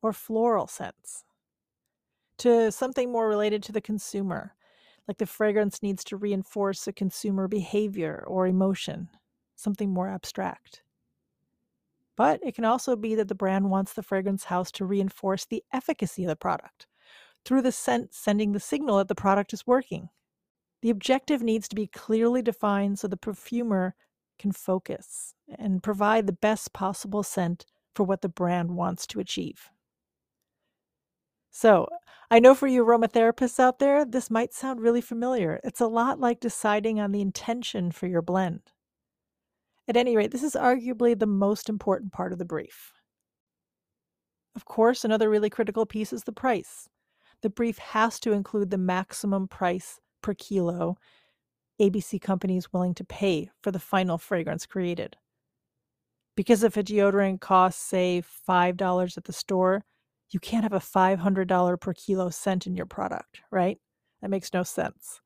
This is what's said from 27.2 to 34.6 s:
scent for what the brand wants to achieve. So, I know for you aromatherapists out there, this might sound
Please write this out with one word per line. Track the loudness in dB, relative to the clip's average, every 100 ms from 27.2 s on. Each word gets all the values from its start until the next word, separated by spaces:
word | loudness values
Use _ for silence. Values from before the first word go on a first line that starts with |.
scent | -4 -2 -2 -2 -8 _ _
for | -2
what | 0 0
the | -2
brand | -2 0 0 -2
wants | -2 -4 -4 -8
to | -8
achieve. | -8 -6 -8 -10 -20 _ _ _ _ _ _ _ _ _ _ _ _ _ _ _ _ _ _
So, | 2 6 6 6 -6 _ -20 6
I | 10
know | 10 10
for | 6
you | 4
aromatherapists | 6 6 4 4 4 4 -2 4
out | 4 4
there, | 4 4
this | 2 -2 -2
might | -2 -2
sound | -4